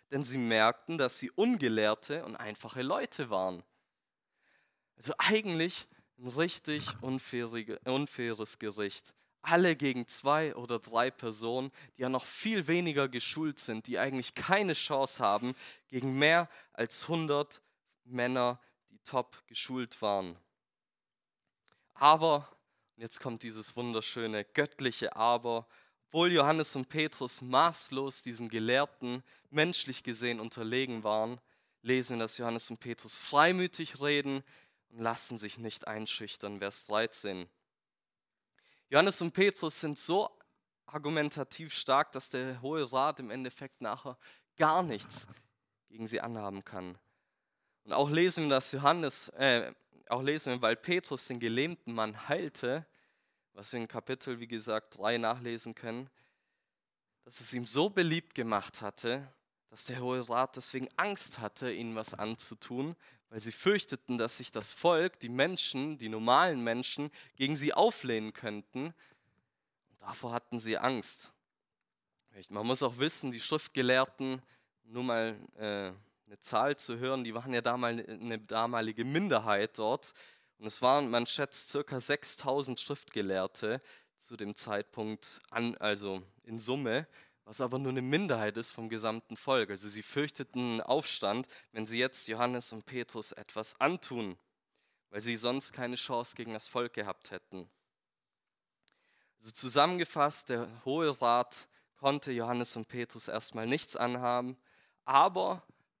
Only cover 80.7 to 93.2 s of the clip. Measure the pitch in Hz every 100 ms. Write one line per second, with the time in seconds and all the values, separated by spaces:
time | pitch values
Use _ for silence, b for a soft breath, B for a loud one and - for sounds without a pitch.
80.7 | - 123 143 139 120 120 - 143 - -
81.7 | 143 147 131 - 143 - - 139 135 131
82.7 | 123 - 143 - - 98 95 95 - 107
83.7 | 127 B B B _ - 117 101 104 -
84.7 | 104 107 - 107 107 - - - 120 120
85.7 | - 107 104 101 95 92 _ - 113 107
86.7 | 135 131 117 160 b b b - 107 127
87.7 | 131 135 131 127 151 196 120 107 107 113
88.7 | - 113 113 110 110 - 113 - 131 104
89.7 | 98 104 104 107 - 147 - 135 123 123
90.7 | 113 - 139 156 - 98 110 127 B B
91.7 | 113 107 117 127 - - 110 120 123 -
92.7 | 113 - 127 117 117